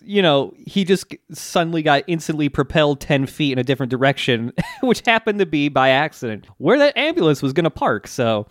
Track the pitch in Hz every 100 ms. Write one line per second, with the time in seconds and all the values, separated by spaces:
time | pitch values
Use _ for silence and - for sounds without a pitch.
0 | - 202 180 139 120 - - - 180 185
1 | - - - 151 - 185 165 165 151 139
2 | - 170 - 156 147 - 135 165 147 139
3 | - 139 135 - 147 131 123 135 131 123
4 | 135 135 - 120 117 - - - 254 220
5 | - 226 226 208 180 151 143 139 131 131
6 | 156 - 123 107 - - 135 269 285 226
7 | 294 339 165 143 139 139 160 - 262 110
8 | - - 117 110 107